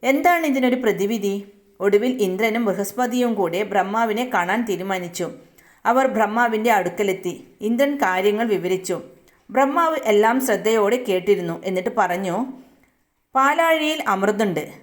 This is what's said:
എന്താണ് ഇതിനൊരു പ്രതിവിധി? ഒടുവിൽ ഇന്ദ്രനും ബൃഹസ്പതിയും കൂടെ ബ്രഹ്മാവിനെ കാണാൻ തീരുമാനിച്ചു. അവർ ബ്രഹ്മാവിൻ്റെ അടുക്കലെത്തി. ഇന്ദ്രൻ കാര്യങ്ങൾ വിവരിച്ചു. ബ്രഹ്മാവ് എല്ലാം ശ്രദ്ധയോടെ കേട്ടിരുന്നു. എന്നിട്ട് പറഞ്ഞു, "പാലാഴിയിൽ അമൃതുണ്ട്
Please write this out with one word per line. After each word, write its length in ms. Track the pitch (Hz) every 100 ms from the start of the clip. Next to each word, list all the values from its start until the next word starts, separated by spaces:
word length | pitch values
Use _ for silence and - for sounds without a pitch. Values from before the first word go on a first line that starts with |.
എന്താണ് 440 | 233 277 349 349 320
ഇതിനൊരു 300 | 269 254 254
പ്രതിവിധി? 720 | 240 175 202 226 202 196 202 - _ _
ഒടുവിൽ 420 | 196 202 240 254
ഇന്ദ്രനും 420 | 196 185 226 220
ബൃഹസ്പതിയും 720 | 226 185 196 - 247 247 240
കൂടെ 280 | 214 180 175
ബ്രഹ്മാവിനെ 680 | 202 196 185 214 233 214 254
കാണാൻ 300 | 208 175 214
തീരുമാനിച്ചു. 680 | 226 180 185 190 175 170 170 - - _ _ _
അവർ 220 | 208 240 262
ബ്രഹ്മാവിൻ്റെ 680 | 208 214 220 240 220 226
അടുക്കലെത്തി. 720 | 214 180 180 202 190 185 165 - _
ഇന്ദ്രൻ 360 | 208 233 277 285
കാര്യങ്ങൾ 500 | 202 185 196 208 233
വിവരിച്ചു. 560 | 190 175 185 185 170 - - _ _ _
ബ്രഹ്മാവ് 460 | 240 277 311 330 311
എല്ലാം 360 | - 208 220 247
ശ്രദ്ധയോടെ 640 | 262 202 190 226 214 240 247
കേട്ടിരുന്നു. 540 | 185 180 196 175 170
എന്നിട്ട് 240 | - 185 185 -
പറഞ്ഞു, 480 | 185 175 196 180 254 - - _ _ _ _ _ _
"പാലാഴിയിൽ 680 | 262 269 302 330 320 302 311 -
അമൃതുണ്ട് 640 | 196 196 208 220 160 151 -